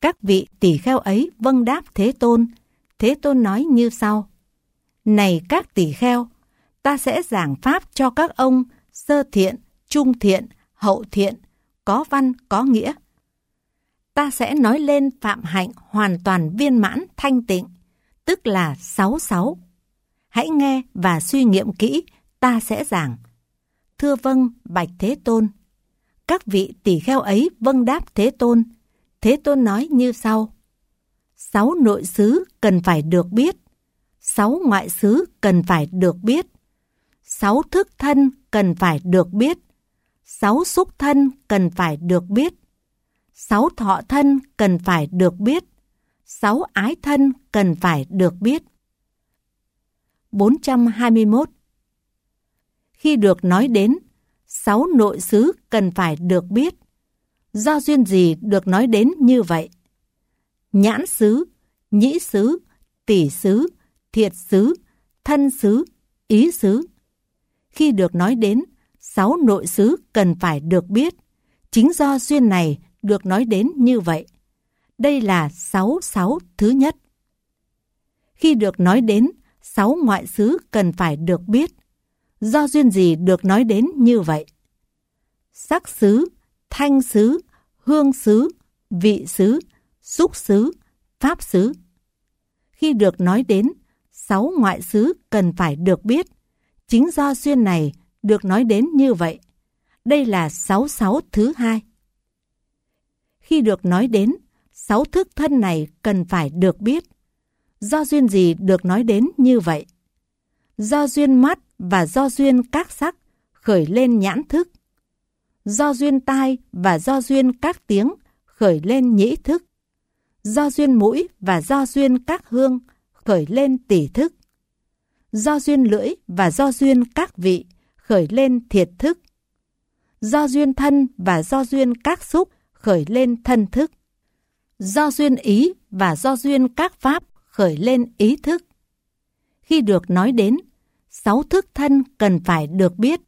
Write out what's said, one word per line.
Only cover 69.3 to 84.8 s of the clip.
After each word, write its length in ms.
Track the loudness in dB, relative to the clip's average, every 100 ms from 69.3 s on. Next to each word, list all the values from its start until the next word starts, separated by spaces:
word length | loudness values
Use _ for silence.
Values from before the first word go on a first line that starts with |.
| 2
nội 300 | 2 2 -2
xứ 280 | 0 2 0 _
cần 220 | 0 0 0
phải 240 | -4 -4
được 280 | -2 -2 0
biết. 280 | -2 -2 -6 _ _ _ _ _
Chính 220 | 2 2
do 260 | 2 -2 -2
duyên 300 | -2 0 2
này 300 | 2 0 -4 _ _
được 240 | -4 -4 -2
nói 200 | -2 0
đến 260 | 0 -2 2
như 240 | 2 2
vậy. 260 | -2 -4 -6 _ _ _ _ _ _ _
Đây 240 | -2 0
là 280 | 0 0 -2
sáu 500 | -8 -6 -2 -2 -2
sáu 380 | -4 -4 -2 -2 -8 -2
thứ 120 | 0
nhất. 260 | 2 0 -2 _ _ _ _ _ _ _ _ _ _ _ _ _
Khi 220 | _ 0 2
được 240 | 0 0
nói 220 | 2 2
đến, 300 | 2 2 2 -2 _ _
sáu 360 | -12 -2 0 0
ngoại 240 | 0 -2 -6
xứ 300 | -2 0 0 _
cần 220 | -2 -2
phải 240 | -2 -4 -2
được 240 | -2 -2 0
biết. 240 | 0 0 _ _ _ _ _ _ _
Do 280 | -2 0 0
duyên 240 | 2 2
gì 240 | 4 2 2
được 300 | 0 0 2
nói 180 | 2
đến 220 | 2 2 0 2
như 240 | 4 4
vậy? 260 | 0 -4 -6 _ _ _